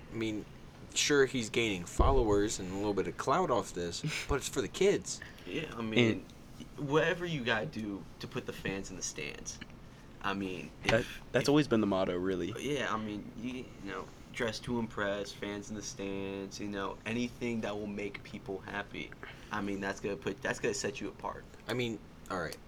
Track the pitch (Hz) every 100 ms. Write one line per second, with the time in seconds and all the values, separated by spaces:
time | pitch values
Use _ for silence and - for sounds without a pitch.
0 | - 113 110 107 - - - - - -
1 | - 143 135 131 107 123 113 92 85 -
2 | 131 135 113 101 107 - 92 98 104 98
3 | 87 - - 151 175 117 95 87 87 85
4 | 160 - - 139 - 143 95 - 190 143
5 | - - - - - 113 160 117 113 117
6 | 117 95 - - - - - - 143 151
7 | 165 180 175 151 120 110 - 110 107 98
8 | - - 113 127 - - 101 98 95 90
9 | - - 73 - - - - - - -
10 | - - 101 98 95 90 - - - 113
11 | - - - 127 139 151 147 113 104 95
12 | 95 87 95 92 87 113 120 143 101 107
13 | 107 104 85 82 120 127 - - 98 92
14 | - - - - 117 110 - 120 113 -
15 | 101 101 98 - 101 104 101 107 101 -
16 | 98 98 98 98 98 - 101 101 98 -
17 | 107 117 120 - 120 113 107 104 104 101
18 | 101 - - 101 - 95 98 101 98 87
19 | - - - - - 107 101 98 98 95
20 | 107 202 104 98 101 123 120 104 104 -
21 | 101 - 101 - - - - 123 120 104
22 | - - - 92 82 -